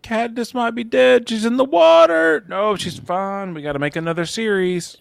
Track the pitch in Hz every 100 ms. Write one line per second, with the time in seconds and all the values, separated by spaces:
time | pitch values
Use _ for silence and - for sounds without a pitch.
0 | - 226 233 233 226 254 233 233 233 254
1 | 254 254 240 226 226 247 269 339 320 330
2 | 330 330 330 320 - 190 214 202 185 147
3 | - 180 196 196 190 160 147 139 147 160
4 | 165 165 165 - 220 196 180 180 - -